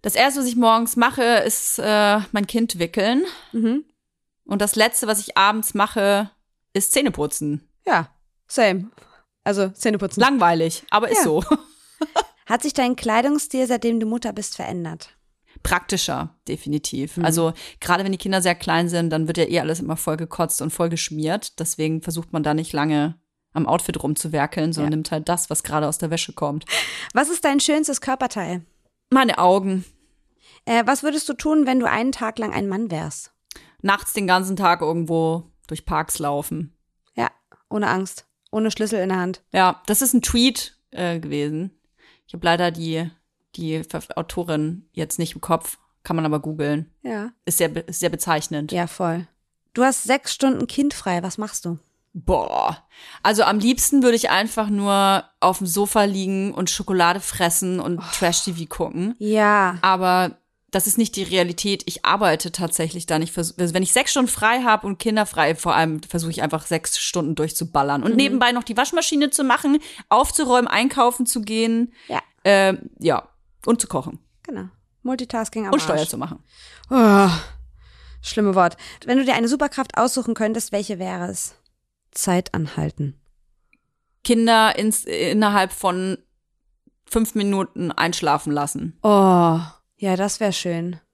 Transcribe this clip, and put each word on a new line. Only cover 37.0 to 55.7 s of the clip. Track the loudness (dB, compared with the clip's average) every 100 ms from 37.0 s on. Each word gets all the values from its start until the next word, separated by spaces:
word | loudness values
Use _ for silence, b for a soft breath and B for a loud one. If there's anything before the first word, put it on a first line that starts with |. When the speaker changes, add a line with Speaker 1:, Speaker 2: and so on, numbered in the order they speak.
| _ -6
Speaker 2:
Ja, | -6 _ _ _ _
ohne | -2 0
Angst, | -2 -4 -10 _ _ _
ohne | -2 -2
Schlüssel | -2 -2 -2
in | -2
der | -2
Hand. | -2 -6 _
Speaker 1:
Ja, | 2 2 0 -2
das | 0
ist | 2
ein | 2
Tweet, | 2 2 2 2 -10 _ _
äh, | -6 -4 -4
gewesen. | -6 -4 -4 -4 -8 _ _ _ b b _
Ich |
hab | -4
leider | 0 2 2
die, | -2 -4 -4 -6 _ _ _ _ -10
die | -6 -6
Ver-, | -6 -10 -8 -8
Autorin | -6 -8 -4 -2 -2 -6 _
jetzt | -8 -6 -4
nicht | -6 -6
im |
Kopf, | -2 -2 -2 -14 _ _
kann | -4 -2
man | 0
aber | -2
googeln. | -4 -4 -2 -2 -6 _
Speaker 2:
Ja. | -10 -8 -8 _ -6
Speaker 1:
Ist | 0
sehr | 0
be-, | -2
ist | -10 -4
sehr | -4
bezeichnend. | -2 -2 -2 -2 -6 -4
Speaker 2:
Ja, | -4 -4
voll. | -4 -4 -4 -8 _ _ _ _ 2
Du |
hast | 2 2
sechs | 0 0 0
Stunden | 0 2 2 -2
Kind | 0 -2 -2
frei, | -4 -4
was | -4 -8
machst | -10 -8 -8
du? | -8 _ _ _ -8
Speaker 1:
Boah, | -2 0 0 -2 -2 -4 _ B B B
also | 0 4
am | 4 4
liebsten | 2 2 4 6
würde | 6 4
ich | 4
einfach | 2 0 -2 -2
nur | 0 2 4 4 2 -2 _
auf | 2 2
dem |
Sofa | -2